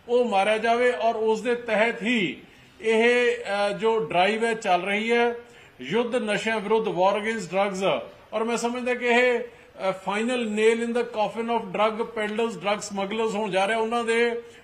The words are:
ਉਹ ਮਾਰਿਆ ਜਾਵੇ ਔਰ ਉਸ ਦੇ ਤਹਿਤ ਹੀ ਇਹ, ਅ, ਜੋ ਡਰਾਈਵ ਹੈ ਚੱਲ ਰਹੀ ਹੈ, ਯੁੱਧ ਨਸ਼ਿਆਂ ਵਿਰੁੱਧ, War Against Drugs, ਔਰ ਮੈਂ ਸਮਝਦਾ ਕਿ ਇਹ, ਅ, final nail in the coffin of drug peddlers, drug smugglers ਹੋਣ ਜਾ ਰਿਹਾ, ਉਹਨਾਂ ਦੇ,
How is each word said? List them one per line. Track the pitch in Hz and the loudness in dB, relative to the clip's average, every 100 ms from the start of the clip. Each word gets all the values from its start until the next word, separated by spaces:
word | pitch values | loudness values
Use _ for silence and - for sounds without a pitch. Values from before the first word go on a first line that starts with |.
| 240 | 0
ਉਹ | 247 | 0
ਮਾਰਿਆ | 233 196 202 220 | 2 2 2 2
ਜਾਵੇ | 233 240 247 | 2 2 2
ਔਰ | 220 226 | 2 0
ਉਸ | 220 220 214 | 2 0 0
ਦੇ | 240 | 0
ਤਹਿਤ | 240 240 208 233 - | -2 0 2 2 0
ਹੀ | 208 240 160 - - - - - | 0 0 0 -4 -16 -20 -20 -6
ਇਹ, | 220 226 240 247 240 240 | 0 4 4 4 2 0
ਅ, | - 202 202 | -2 0 0
ਜੋ | 180 226 226 | 0 0 0
ਡਰਾਈਵ | - 170 196 220 | 2 2 4 2
ਹੈ | 233 | 0
ਚੱਲ | 220 202 180 | 0 0 0
ਰਹੀ | 190 208 226 | 0 -2 0
ਹੈ, | 233 240 240 - - - - | 2 2 -2 -10 -20 -20 -14
ਯੁੱਧ | 127 220 233 247 | -4 -2 0 -2
ਨਸ਼ਿਆਂ | 214 202 220 220 | -2 -2 -2 -2
ਵਿਰੁੱਧ, | 202 220 202 | 2 0 2
War | 170 185 208 | 2 2 2
Against | 214 226 | -2 -4
Drugs, | 165 185 202 190 185 131 - - - | -2 0 0 0 0 0 -4 -16 -8
ਔਰ | 214 | -4
ਮੈਂ | 226 226 | -2 -2
ਸਮਝਦਾ | 233 247 247 | -2 -4 -4
ਕਿ | 240 240 | -2 2
ਇਹ, | 240 254 233 | 4 4 0
ਅ, | - - - - 190 | -4 -14 -20 -6 -4
final | - 190 208 233 254 | -4 -4 -2 -2 -2
nail | 220 208 220 226 | -2 2 2 2
in | 233 | 0
the | 240 | -2
coffin | 233 214 202 220 226 | -2 -2 -2 -2 -2
of | 233 | -2
drug | 196 196 220 214 | -2 0 0 0
peddlers, | 226 220 208 214 226 | -6 -4 -4 -2 -2
drug | 180 190 208 | -2 -4 -4
smugglers | - 196 196 220 220 | -4 -6 -4 -2 -2
ਹੋਣ | 202 214 | -2 -2
ਜਾ | 185 196 | 0 0
ਰਿਹਾ, | 226 | 0
ਉਹਨਾਂ | 220 240 | 0 -2
ਦੇ, | 226 233 240 233 - - | 0 2 0 -2 -10 -20